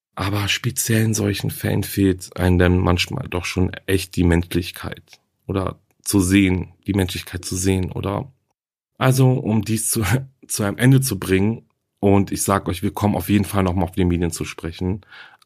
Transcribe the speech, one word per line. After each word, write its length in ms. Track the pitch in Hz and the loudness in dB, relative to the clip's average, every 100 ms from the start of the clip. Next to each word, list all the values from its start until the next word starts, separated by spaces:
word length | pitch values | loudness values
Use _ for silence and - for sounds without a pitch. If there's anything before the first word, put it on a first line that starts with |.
| _ | _
Aber 320 | - 95 101 101 | -8 -4 -2 -2
speziell 560 | - 123 - - 110 | -4 -4 -4 0 0
in 120 | 113 | 0
solchen 360 | 104 101 101 104 | 0 -2 -2 -4
Fällen 320 | - 101 104 | -4 -2 -2
fehlt 540 | 98 - 98 92 - - | -2 2 2 2 -4 -2
einem 220 | 90 90 | 2 4
dann 200 | 90 90 | 4 4
manchmal 480 | 90 87 - 80 - | 2 0 -2 -6 -6
doch 160 | 90 | -8
schon 280 | - - 90 - - | -4 -2 -2 -4 -4
echt 280 | 95 - | -4 -2
die 80 | - | 0
Menschlichkeit. 1000 | 87 85 87 90 87 - 87 - - - _ _ - | 2 2 0 -4 -4 -8 -12 -14 -20 -20 _ _ -8
Oder 320 | 95 92 - _ _ | -4 -4 -8 _ _
zu 180 | - 101 | -2 2
sehen, 540 | 90 98 95 90 90 _ - | 4 4 4 2 -4 _ -2
die 80 | |
Menschlichkeit 500 | 98 90 87 - 90 | 0 0 -4 -10 -10
zu 120 | - 92 | -8 -4
sehen, 340 | 92 92 90 | 0 0 -2
oder? 420 | 90 90 101 - _ _ _ _ _ _ - | -6 -6 -6 -8 _ _ _ _ _ _ -2
Also, 340 | 131 131 131 | 2 4 4
um 300 | 127 - 110 | 2 0 -2
dies 280 | 101 110 - | 0 -2 -2
zu, 120 | 117 95 131 - | -2 0 -2 -4
<laughs> 200 | _ - | _ -8
zu 160 | - | -4
einem 160 | 101 104 | -2 2
Ende 220 | 123 135 | 6 6
zu 180 | 131 95 | 4 -4
bringen, 480 | 87 95 104 117 - _ _ - | 0 2 2 -2 -10 _ _ 0
und 340 | 101 101 95 | 4 4 2
ich 100 | 98 | -2
sag 260 | - 98 - | 0 0 0
euch, 140 | 92 | -4
wir 100 | 101 | -4
kommen 240 | - 107 92 | 0 0 0
auf 120 | 90 | 2
jeden 160 | 104 | 2
Fall 180 | 98 101 | 2 0
nochmal 220 | 95 90 | 0 0
auf 80 | 85 | -2
die 120 | - | 0
Medien 260 | 90 85 85 | 0 0 -2
zu 140 | - | -4
sprechen, 580 | 85 - 82 87 92 95 - - - _ | -10 -10 -12 -6 -6 -6 -10 -20 -20 _